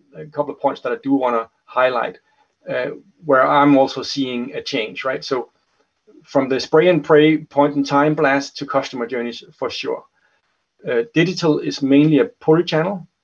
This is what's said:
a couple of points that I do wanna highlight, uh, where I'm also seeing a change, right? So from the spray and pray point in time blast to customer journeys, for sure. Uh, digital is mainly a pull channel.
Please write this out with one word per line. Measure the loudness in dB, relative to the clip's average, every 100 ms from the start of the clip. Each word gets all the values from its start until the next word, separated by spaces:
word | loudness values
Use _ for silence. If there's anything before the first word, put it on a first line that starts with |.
| _ -20
a | -14
couple | -8 -8
of | -4
points | -4 -4
that | -6
I | -6
do | 0
wanna | 0 0 -2 -4 _ _
highlight, | 0 0 0 -6 -8 _ _ _ _ -8
uh, | -6 -6 -10 _ _ 0
where | 2 4
I'm | 4 4 4
also | 4 -2
seeing | -8 -6 -6 -6 -8
a | -10
change, | -8 -6 -6 -8
right? | -8 -6
So | -6 -6 -6 _ _ _ _ _ _ -20
from | _ -2 0
the | -2
spray | 2 2 4
and | 2
pray | 4 6 6 4
point | -2 0 0 0
in |
time | 0 2 2 2
blast | 0 0 -2 -10
to | -4
customer | -4 -4 -8 -6
journeys, | -6 -8 -10 -18
for | -10 -8
sure. | -8 -8 -8 -10 _ _ _ _ _ _ _ -4
Uh, | -4 -2
digital | 0 0 0 -2 -2
is | -2 -4
mainly | 2 4 4 4
a | 0
pull | -4 0 2
channel. | 2 -2 -2 -6 -12 _